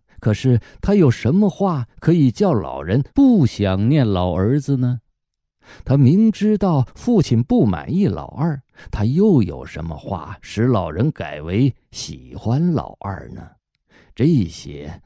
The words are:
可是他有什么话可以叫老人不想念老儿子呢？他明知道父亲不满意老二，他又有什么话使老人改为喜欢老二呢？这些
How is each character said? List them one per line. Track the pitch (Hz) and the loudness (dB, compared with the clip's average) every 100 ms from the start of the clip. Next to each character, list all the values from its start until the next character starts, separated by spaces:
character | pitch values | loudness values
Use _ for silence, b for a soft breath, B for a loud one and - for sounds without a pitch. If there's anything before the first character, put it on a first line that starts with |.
| _ b | _ b
可 | 120 | -2
是 | 104 135 120 B B | 0 2 0 B B
他 | - 202 | 0 4
有 | 147 | 4
什 | - 110 185 | 2 0 2
么 | 208 | 0
话 | - 196 147 113 - | 0 -4 -2 -8 -4
可 | - | 0
以 | 170 131 | 4 2
叫 | - 202 | 2 0
老 | 120 69 65 | 0 -2 -8
人 | 78 120 - | -2 -2 0
不 | - 269 220 123 | 2 4 4 2
想 | - 101 92 110 | 0 0 0 2
念 | 156 113 | 2 2
老 | 92 90 | 0 0
儿 | 82 101 143 | 0 0 0
子 | 139 135 | -2 -2
呢？ | 123 123 - _ _ _ _ _ B B | -2 -4 -10 _ _ _ _ _ B B
他 | - 139 | 0 4
明 | 127 185 226 | 6 6 2
知 | - 214 208 | 2 0 0
道 | 196 147 120 - | 2 0 -2 -6
父 | - 226 | 0 0
亲 | - 117 | 2 0
不 | 117 240 | 2 2
满 | 120 82 76 | 2 0 -4
意 | 170 175 | -2 0
老 | 80 69 | -2 -10
二， | - 165 139 - B B | -4 -4 -4 -12 B B
他 | 107 107 | -4 -2
又 | 151 214 147 | 2 4 4
有 | 92 67 | 2 -6
什 | 69 78 82 | -12 -12 -10
么 | 78 | -10
话 | - 92 73 - | -10 -10 -10 -16
使 | - - | -10 -2
老 | 123 110 82 | 0 0 -2
人 | 80 147 | -2 -4
改 | - 76 73 | -4 -10 -10
为 | 80 98 135 - _ | -4 0 0 -2 _
喜 | - - 69 64 | -16 -14 -16 -18
欢 | 62 107 131 175 | -10 -4 -2 -2
老 | 139 - - | -2 -6 -12
二 | 101 92 64 | -12 -12 -14
呢？ | 65 85 _ _ _ b b b - | -18 -20 _ _ _ b b b -2
这 | 143 151 82 | 2 2 0
些 | - 71 71 73 - | -8 -16 -14 -16 -18